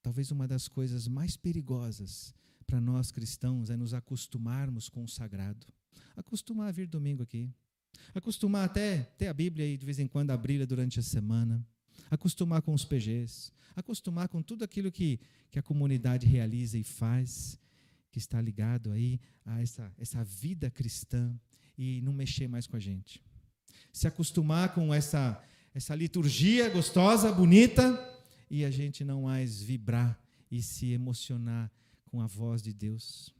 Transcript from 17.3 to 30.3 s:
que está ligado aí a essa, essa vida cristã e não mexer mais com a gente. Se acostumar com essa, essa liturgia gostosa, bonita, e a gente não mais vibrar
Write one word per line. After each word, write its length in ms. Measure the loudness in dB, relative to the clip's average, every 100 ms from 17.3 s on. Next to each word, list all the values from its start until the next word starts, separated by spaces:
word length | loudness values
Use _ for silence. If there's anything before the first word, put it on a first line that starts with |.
| -4 -10 -12 _ _ _ _ _
que 80 | -10
está 220 | -4 -2
ligado 500 | -2 -2 -2 -2 -2
aí 300 | -2 -2 -2 -8 _ -10
a 160 | -4
essa, 300 | -4 -6 -16 -12
essa 280 | -10 -6
vida 460 | -8 -8 -8 -6 -6
cristã 640 | -4 -6 -6 -6 -2 -2 -6 _ _ _ -8
e 220 | -6 -4
não 100 | -4
mexer 360 | -4 -4 -4 -4
mais 180 | -6 -6
com 100 | -8
a 40 |
gente. 420 | -6 -8 -10 -20 -20 -20 -20 _ _ -20 -18
Se 140 | -2 -2
acostumar 680 | 0 -2 0 2 2 2
com 180 | 2 2
essa, 500 | 2 2 2 0 -2 -10 -20 _
essa 220 | -10 -6
liturgia 760 | -4 -2 2 2 6 6 6 4
gostosa, 640 | 2 4 6 8 8 6
bonita, 760 | 6 12 12 12 8 6 4 -4 -18 -20 -20 -6
e 140 | -2
a 60 | 0
gente 340 | 0 -2 -4
não 180 | -4 -2
mais 400 | -2 -2 -2 -4
vibrar 580 | -6 -6 0 2 2 0 _